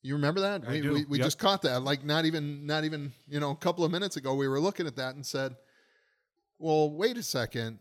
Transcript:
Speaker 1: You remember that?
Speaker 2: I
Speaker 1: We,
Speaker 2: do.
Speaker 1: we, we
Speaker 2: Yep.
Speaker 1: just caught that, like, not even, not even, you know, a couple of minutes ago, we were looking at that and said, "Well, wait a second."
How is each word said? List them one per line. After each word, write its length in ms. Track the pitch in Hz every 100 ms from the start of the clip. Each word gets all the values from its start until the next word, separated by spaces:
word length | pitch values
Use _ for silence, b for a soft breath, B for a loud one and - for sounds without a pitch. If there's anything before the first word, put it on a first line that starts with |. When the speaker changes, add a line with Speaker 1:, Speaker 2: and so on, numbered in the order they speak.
Speaker 1:
You 120 | 131
remember 260 | 147 143 180
that? 200 | 196 202 117
Speaker 2:
I 40 |
Speaker 1:
We, 100 | 147
Speaker 2:
do. 120 | 143
Speaker 1:
we, 120 | 147 147
we 120 | 143
Speaker 2:
Yep. 60 | 127
Speaker 1:
just 120 | -
caught 220 | - 196
that, 200 | 139 127
like, 220 | 135 143
not 200 | 143 156
even, 400 | 160 160 147 143
not 200 | 147 156
even, 280 | 156 156 143 - -
you 120 | 147
know, 100 | 143
a 60 | 143
couple 280 | - 175
of 60 | 170
minutes 260 | 175 196 156
ago, 200 | 131 139
we 100 | 139
were 140 | 135
looking 260 | 180 190 165
at 80 | 123
that 200 | 131 135
and 100 | 131
said, 300 | 139 135 123 b b b b b b b _ _ _
"Well, 320 | 160 156 151
wait 260 | 151 220 240
a 40 |
second." 580 | - 135 113 120 113 110